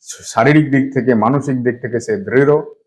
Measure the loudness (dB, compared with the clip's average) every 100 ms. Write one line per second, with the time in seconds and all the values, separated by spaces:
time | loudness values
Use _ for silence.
0 | -20 -20 -8 0 4 4 4 0 0 -2
1 | 0 2 2 0 -2 -4 -2 -4 -6 -8
2 | -4 -6 0 2 4 2 -2 -16